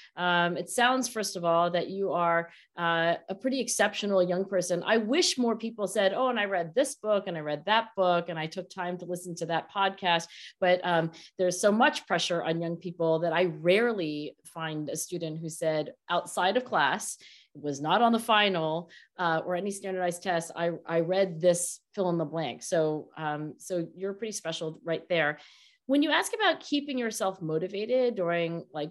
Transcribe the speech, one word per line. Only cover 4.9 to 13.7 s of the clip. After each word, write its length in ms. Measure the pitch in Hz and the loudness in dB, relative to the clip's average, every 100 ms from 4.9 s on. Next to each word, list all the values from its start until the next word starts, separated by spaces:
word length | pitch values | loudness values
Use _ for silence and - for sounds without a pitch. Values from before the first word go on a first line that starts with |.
| 226 | 2
wish 380 | 208 294 349 - | 2 2 2 2
more 200 | 240 226 | 0 0
people 320 | 226 220 190 | -4 -6 -2
said, 260 | 214 190 | 2 2
"Oh, 140 | 196 254 | 2 0
and 100 | 233 | 0
I 60 | |
read 300 | 202 190 170 | 0 0 0
this 200 | 190 285 | 0 0
book 300 | - 214 208 196 | -2 0 0 0
and 100 | 170 | -6
I 40 | |
read 240 | 151 147 | -4 -4
that 240 | 170 220 220 - | 2 2 2 0
book 320 | 180 175 170 | 4 4 0
and 100 | 160 | -4
I 80 | 156 | -6
took 240 | 190 180 | -6 -10
time 280 | 190 180 180 | -6 -6 -6
to 60 | |
listen 300 | 170 175 180 170 | -6 -8 -8 -8
to 100 | 160 | -2
that 240 | 165 - | -2 -2
podcast." 580 | 202 196 196 185 170 165 - - - | 0 0 0 0 0 0 -14 -20 0
But, 200 | 185 180 | 2 4
um, 260 | 180 170 165 165 - - | 4 2 0 -6 -20 -2
there's 240 | 185 180 | 0 2
so 120 | 208 | 2
much 340 | 208 285 294 - | 6 4 2 -2
pressure 360 | 170 - 170 | -2 0 -2
on 180 | - 165 | 0 -2
young 160 | 170 170 | -2 -4
people 420 | 180 170 165 160 | -8 -2 0 2
that 120 | 170 | 2
I 140 | 160 185 | 2 0
rarely 880 | 156 165 | 0 4